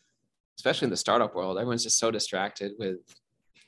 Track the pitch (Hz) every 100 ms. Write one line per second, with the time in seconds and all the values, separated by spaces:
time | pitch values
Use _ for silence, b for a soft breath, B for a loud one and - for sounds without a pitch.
0 | _ _ _ _ _ - 127 156 131 90
1 | - 110 104 90 92 92 120 117 113 -
2 | 117 110 - 95 98 - 101 101 101 92
3 | - - _ _ _ _